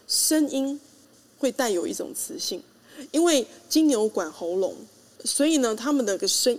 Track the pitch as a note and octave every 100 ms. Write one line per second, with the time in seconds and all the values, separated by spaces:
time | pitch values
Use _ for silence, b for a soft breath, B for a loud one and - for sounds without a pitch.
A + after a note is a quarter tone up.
0 | B - - D#4 C#4 C4+ C4+ C#4+ - -
1 | - - _ - C4 B3 A#3+ F3+ - G3
2 | - - - F3+ - F3+ - _ B B
3 | C4+ D4 E4+ D4 A3 B B D#4 D#4 A#3
4 | G#3+ G#3 E3 - E3+ F#3 F#3 E2 A3 -
5 | - - - - D4 D#4 A#3+ A3 B3 D4
6 | G#3+ F#3 F#3+ - B3+